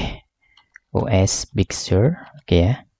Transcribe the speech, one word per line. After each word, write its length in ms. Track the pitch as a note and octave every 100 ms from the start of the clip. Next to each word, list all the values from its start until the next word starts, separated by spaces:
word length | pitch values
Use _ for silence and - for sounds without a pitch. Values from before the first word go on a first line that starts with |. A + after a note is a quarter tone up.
| - - _ _ _ _ _ - _
O 160 | G2 -
S 360 | F#2+ G2 - -
Big 280 | - F#2+
Sur. 400 | - - G2 B2 F3 - D3 -
Okay, 160 | F2
yeah. 240 | F2 C3 - _